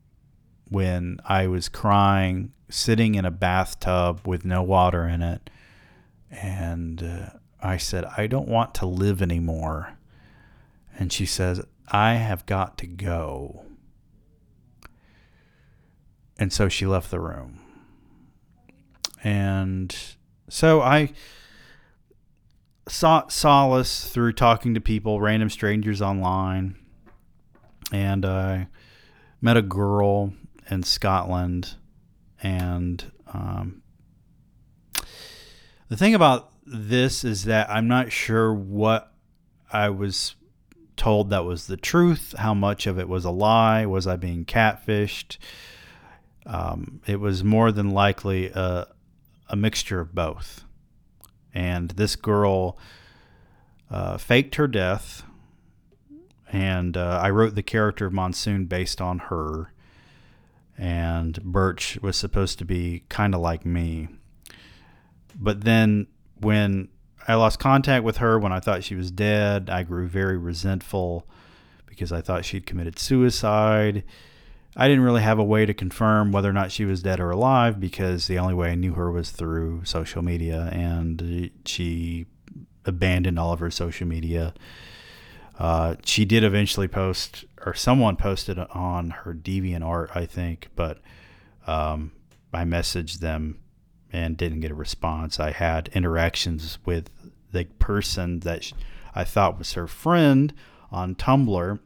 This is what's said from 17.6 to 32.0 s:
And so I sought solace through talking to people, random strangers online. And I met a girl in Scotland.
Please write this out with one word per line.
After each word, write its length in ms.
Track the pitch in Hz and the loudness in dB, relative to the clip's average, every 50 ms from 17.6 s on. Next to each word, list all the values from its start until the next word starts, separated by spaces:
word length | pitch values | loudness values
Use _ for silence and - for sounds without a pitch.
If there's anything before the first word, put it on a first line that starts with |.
| - - - - _ _ _ _ _ _ _ _ _ _ _ _ _ _ _ _ _ _ _ _ _ _ _ _ - - - - | -20 -20 -20 -20 _ _ _ _ _ _ _ _ _ _ _ _ _ _ _ _ _ _ _ _ _ _ _ _ -12 -12 -8 -4
And 720 | - 107 104 101 98 98 98 95 95 95 95 92 92 92 - - - - - _ _ _ _ _ _ - | -2 0 0 2 0 0 0 -2 -2 -2 -4 -4 -6 -6 -8 -12 -14 -16 -18 _ _ _ _ _ _ -12
so 340 | - - - 160 160 156 | -4 2 4 6 6 6
I 300 | 123 127 143 151 151 135 - - - - - - - - - - - - - _ _ _ _ _ _ _ _ _ _ _ _ _ _ _ _ _ _ _ _ _ - - | 6 6 4 4 2 0 -4 -10 -20 -20 -20 -20 -20 -20 -20 -20 -20 -20 -20 _ _ _ _ _ _ _ _ _ _ _ _ _ _ _ _ _ _ _ _ _ -16 -12
sought 460 | - - 175 160 160 156 - - - | -4 2 4 6 6 6 4 0 -2
solace 760 | - - 151 143 139 139 131 131 127 127 - - - - - | 2 4 6 6 8 6 6 4 2 2 0 -2 -6 -6 -4
through 260 | - 123 120 117 110 | 0 0 2 2 2
talking 400 | - 127 117 117 113 - 123 113 | 4 6 6 6 6 4 0 0
to 40 | 110 | 0
people, 400 | 110 - 110 104 101 113 107 104 | 0 0 0 0 0 0 0 2
random 300 | 104 107 107 110 110 107 | 2 2 4 2 2 0
strangers 520 | - - - 104 104 107 104 110 104 98 | 0 0 0 0 2 2 0 0 0 0
online. 760 | 104 98 98 98 92 92 92 95 95 92 92 95 92 95 95 - - _ _ - _ - - - _ _ _ _ _ _ _ _ _ _ _ - - - | 0 0 0 0 0 0 0 0 0 -2 -2 -2 -2 -4 -6 -10 -16 _ _ -20 _ -20 -20 -20 _ _ _ _ _ _ _ _ _ _ _ -16 -10 -6
And 320 | - 101 98 98 98 98 92 | -4 -2 0 0 0 0 0
I 440 | 95 92 95 95 95 95 92 90 - - - - - - - _ _ _ _ _ _ _ - | 0 -2 -2 -2 -2 -2 -4 -6 -8 -12 -20 -20 -20 -20 -20 _ _ _ _ _ _ _ -2
met 160 | - 117 117 117 | 2 4 4 4
a 40 | |
girl 720 | 104 98 92 98 104 101 101 101 101 101 101 101 101 98 95 - - - - - - - | 4 2 -2 -2 0 2 2 4 4 4 2 2 0 -2 -6 -10 -16 -20 -20 -18 -10 -6
in 140 | 98 95 87 | -4 -4 -2
Scotland. 920 | - - - - 101 95 92 90 92 90 90 90 87 90 90 87 - - - - - _ _ | -2 -2 -2 0 0 0 0 0 0 -2 -2 0 -2 -2 -4 -6 -8 -12 -18 -20 -20 _ _